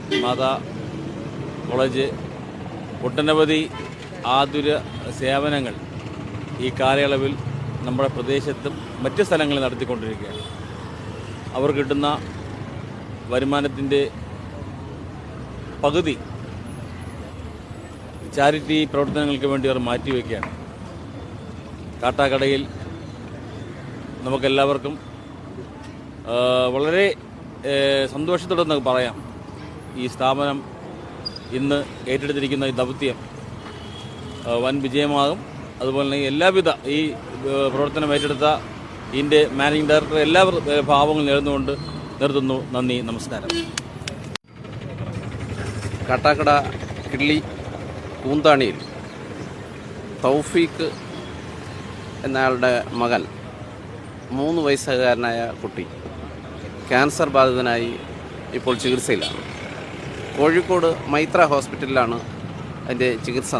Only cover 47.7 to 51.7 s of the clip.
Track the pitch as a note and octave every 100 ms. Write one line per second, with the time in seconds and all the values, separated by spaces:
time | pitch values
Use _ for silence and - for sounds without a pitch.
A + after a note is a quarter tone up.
47.7 | - - - - - C3 D3+ D3+ C#3 A#2+
48.7 | D2 - - - - - - - - -
49.7 | - - - - - B2+ D3 C#3+ F3+ E3
50.7 | - D#3+ - - - - - - - -